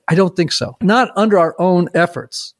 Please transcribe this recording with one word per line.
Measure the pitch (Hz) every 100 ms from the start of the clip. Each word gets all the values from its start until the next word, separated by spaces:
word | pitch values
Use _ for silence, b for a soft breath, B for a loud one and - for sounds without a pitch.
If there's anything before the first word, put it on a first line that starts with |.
| -
I | 165
don't | 185 175
think | 165
so. | - 127 123
Not | 180 226 247 -
under | 220 202
our | 165 -
own | 180 180 175
efforts. | 165 170 - - - - -